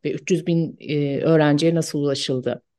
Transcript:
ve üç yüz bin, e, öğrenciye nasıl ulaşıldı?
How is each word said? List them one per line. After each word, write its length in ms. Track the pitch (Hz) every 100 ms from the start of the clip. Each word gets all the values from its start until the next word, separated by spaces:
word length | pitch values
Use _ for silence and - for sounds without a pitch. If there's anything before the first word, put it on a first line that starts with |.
ve 80 | 151
üç 180 | - -
yüz 160 | 175 170
bin, 300 | 165 165 -
e, 380 | - 147 143 139
öğrenciye 540 | - 160 151 147 165
nasıl 240 | 165 156 151
ulaşıldı? 640 | 143 139 - 131 127 120 _